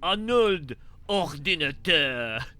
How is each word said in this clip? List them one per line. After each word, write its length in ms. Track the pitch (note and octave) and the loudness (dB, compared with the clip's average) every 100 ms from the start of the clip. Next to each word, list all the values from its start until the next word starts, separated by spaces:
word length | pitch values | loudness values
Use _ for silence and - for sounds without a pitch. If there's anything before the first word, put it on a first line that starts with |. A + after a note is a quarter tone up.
Arnold 760 | F3 G3+ A3 A#3+ A3+ F#3+ D3 A#2+ - - - | -2 -2 2 4 4 2 -4 -14 -14 -20 -2
Ordinateur 1300 | G3+ E3+ C#3+ C#3+ F3+ D3 B2 A#2 E3 C#3 B2+ A#2 A2 B2 - | 0 0 -4 -2 0 0 -4 2 2 2 -2 -4 -4 -8 -14